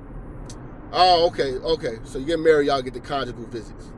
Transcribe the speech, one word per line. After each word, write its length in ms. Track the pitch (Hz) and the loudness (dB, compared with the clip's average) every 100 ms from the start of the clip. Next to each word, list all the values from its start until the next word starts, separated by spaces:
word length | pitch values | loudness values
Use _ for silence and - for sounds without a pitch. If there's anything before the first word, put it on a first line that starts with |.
| - - - - - - - - - | -14 -14 -14 -14 -14 -14 -16 -16 -4
Oh, 360 | 160 180 175 170 | 4 6 8 4
okay, 260 | - 139 | 2 -2
okay. 440 | 127 156 160 147 113 | -2 -2 -2 -2 -6
So 160 | 113 135 | -8 -6
you 60 | 139 | -2
get 140 | 160 | 2
married, 280 | 160 151 143 | 6 6 4
y'all 140 | 139 | 0
get 120 | 127 | -2
the 60 | 120 | -10
conjugal 460 | - 143 123 117 113 | -6 -4 -4 -8 -10
visits. 440 | 117 101 - - | -10 -12 -14 -16